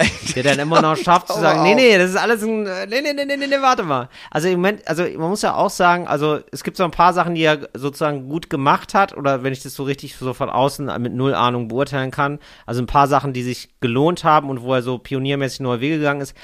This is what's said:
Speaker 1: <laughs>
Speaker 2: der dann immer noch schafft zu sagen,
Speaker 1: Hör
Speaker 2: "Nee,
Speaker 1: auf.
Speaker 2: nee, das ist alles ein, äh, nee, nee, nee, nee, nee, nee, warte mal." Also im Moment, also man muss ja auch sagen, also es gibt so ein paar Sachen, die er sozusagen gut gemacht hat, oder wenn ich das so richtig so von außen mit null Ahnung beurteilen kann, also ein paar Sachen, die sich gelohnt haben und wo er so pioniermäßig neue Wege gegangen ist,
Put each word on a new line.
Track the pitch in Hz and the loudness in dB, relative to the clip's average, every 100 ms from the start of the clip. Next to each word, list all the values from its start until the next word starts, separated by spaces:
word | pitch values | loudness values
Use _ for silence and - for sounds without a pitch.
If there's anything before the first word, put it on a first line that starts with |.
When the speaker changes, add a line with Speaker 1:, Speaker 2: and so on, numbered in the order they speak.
| 107 - | 2 0
Speaker 1:
<laughs> | - - | -6 -2
Speaker 2:
der | |
dann | 131 139 | 0 0
immer | 147 165 | 2 2
noch | 156 156 | 4 2
schafft | - 175 - | 4 2 2
zu | 185 | 0
sagen, | 165 156 | 2 4
Speaker 1:
Hör | |
Speaker 2:
"Nee, | 160 | 4
Speaker 1:
auf. | 226 | 6
Speaker 2:
nee, | 254 196 | 6 6
das | 180 | 4
ist | 185 | 2
alles | 185 226 | 0 0
ein, | 214 220 202 | 0 -2 -4
äh, | 185 196 | -6 -4
nee, | 233 | -4
nee, | 294 | -2
nee, | 285 277 | -4 -4
nee, | 277 | -4
nee, | 277 | 0
nee, | 277 | 2
warte | 269 254 | 2 2
mal." | 185 131 120 - - | 0 -2 -4 -12 -6
Also | 156 170 | -2 0
im | 180 | 2
Moment, | 185 214 - | 0 -2 -4
also | 160 | -2
man | 175 - 160 | -2 -2 -4
muss | 208 | -2
ja | 202 - | -2 0
auch | 185 | -2
sagen, | - 175 175 175 | 2 2 2 0
also | 147 151 151 - | 0 0 -2 -4
es | - | -10
gibt | - - | -10 -2
so | |
ein | 180 | -4
paar | - 175 | 4 4
Sachen, | 180 170 170 | 4 0 0
die | |
er | 156 151 143 | 2 0 -2
sozusagen | 110 139 139 156 143 131 | -8 -8 -2 -4 -4 -6
gut | 156 - | -8 -6
gemacht | 151 135 180 - | -2 2 2 2
hat, | 208 196 - | 0 0 0
oder | 143 135 | -2 0
wenn | 131 | -2
ich | 131 | -6
das | 139 | -10
so | - | -8
richtig | 139 135 139 - | -6 -6 -8 -10
so | 127 | -8
von | 123 131 | -4 -2
außen | - 139 139 139 87 | 2 0 0 -6 -4
mit | 120 | -4
null | 120 135 | -2 0
Ahnung | 101 120 123 117 | 2 2 0 -4
beurteilen | 113 139 139 131 | -2 -2 -2 -6
kann, | 127 143 147 - - - | -2 -2 -2 -12 -20 -6
also | 120 | -4
ein | 120 | 0
paar | 147 139 | 4 4
Sachen, | 139 139 | 4 0
die | 127 | -4
sich | 123 123 - _ | -6 -8 -12 _
gelohnt | 120 117 151 180 | -2 2 2 2
haben | 160 156 143 | 4 2 2
und | 135 | -6
wo | 120 | -2
er | 131 | -2
so | 120 123 | 0 -6
pioniermäßig | - 135 135 143 135 - | -6 -4 -2 -2 -2 -4
neue | 131 120 | -4 -2
Wege | 135 160 | -2 0
gegangen | 151 143 | 0 -2
ist, | 139 - | -6 -12